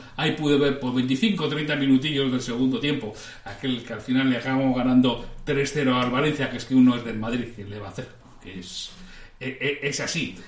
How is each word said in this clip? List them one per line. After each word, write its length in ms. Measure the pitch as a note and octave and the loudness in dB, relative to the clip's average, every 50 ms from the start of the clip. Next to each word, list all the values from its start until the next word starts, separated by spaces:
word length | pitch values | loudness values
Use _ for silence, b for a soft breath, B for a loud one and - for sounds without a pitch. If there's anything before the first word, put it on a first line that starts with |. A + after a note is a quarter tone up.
| B B B | B B B
ahí 160 | - D#3 D#3+ - | -2 -2 -2 0
pude 260 | - D3+ D3 D3 C#3 | 0 2 2 4 4
ver 220 | D3 C#3+ C3 - | 4 4 2 0
por 120 | C3 B2+ B2 | -2 -2 0
veinticinco 520 | B2+ B2 B2+ C3+ C3 A3 A3+ G3 E3 D#3 | 0 0 2 2 2 2 2 2 2 0
o 40 | C#3 | -2
treinta 280 | D3+ D3+ D3+ D3 D3 | -2 -2 -2 -2 -2
minutillos 560 | C#3+ C#3 C#3 C3 B2+ C3+ D#3 D3 C#3 C#3 C3 B2 | 0 4 6 6 6 4 2 0 0 0 0 0
del 80 | B2 | -2
segundo 400 | - - A#2 A#2+ C3 C3 C3 A2+ | -2 -4 -2 0 2 2 2 0
tiempo, 340 | - C#3+ - - G#2+ G#2 B B B B B B B | 0 0 -2 -2 -4 -8 B B B B B B B
aquel 400 | - G#2+ - - C3+ B2 A#2 A#2 | -14 -14 -6 -4 -4 -4 -4 -4
que 80 | - A2+ | -8 -10
al 80 | G#2+ | -10
final 280 | - - B2+ C3 C3+ C3 | -4 0 2 2 4 4
le 100 | B2 A2+ | 2 2
acabamos 380 | A#2+ C3 C3+ C3+ C3+ C3 B2 | 0 0 0 2 2 2 2
ganando 600 | B2+ B2 B2+ B2+ B2+ B2+ B2+ A#2 - - - - - - | 2 2 4 6 6 6 6 2 0 -4 -10 -12 -12 -4
tres 260 | - C#3+ C#3 C#3 C#3 - | -2 0 0 0 0 0
cero 240 | D3+ C#3 C3 B2 | 0 0 2 2
al 140 | B2 B2 A#2+ | 2 2 2
Valencia, 400 | A#2+ C3 D3+ D3+ C#3+ - C3 A#2 | 2 2 2 2 0 0 -4 -4
que 60 | B2 | -4
es 80 | A#2+ - | -8 -6
que 100 | - C3 | 2 6
uno 220 | C3 B2+ B2+ A#2+ | 8 8 8 6
es 80 | A#2 A2+ | 4 -2
del 140 | A#2 A2 G#2+ | -6 -6 -6
Madrid, 260 | A2 A#2 A#2+ B2 A#2 A2 - | -4 -4 -4 -4 -4 -6 -10
¿qué 100 | - G2+ | -14 -14
le 140 | F#2+ G2+ G#2 | -12 -12 -12
va 80 | G2+ | -12
a 40 | G2+ | -12
hacer? 180 | - - G2+ - - - - - - - - | -12 -12 -12 -12 -16 -20 -20 -20 -20 -20 -18
Que 160 | - F#2+ F#2+ | -14 -14 -14
es, 320 | F#2 - - - - - B B B B B B B B B - | -14 -12 -12 -12 -12 -12 B B B B B B B B B -10
e-, 180 | B2+ B2+ C3 - | -10 -10 -8 -4
e-, 280 | B2+ C#3 C#3+ - C#3+ B2+ | -4 -4 -4 -2 -4 -4
es 120 | B2 - | -4 -4
así, 360 | - - - E3+ C3 - - - B | -4 -4 -4 -4 -4 -6 -8 -12 B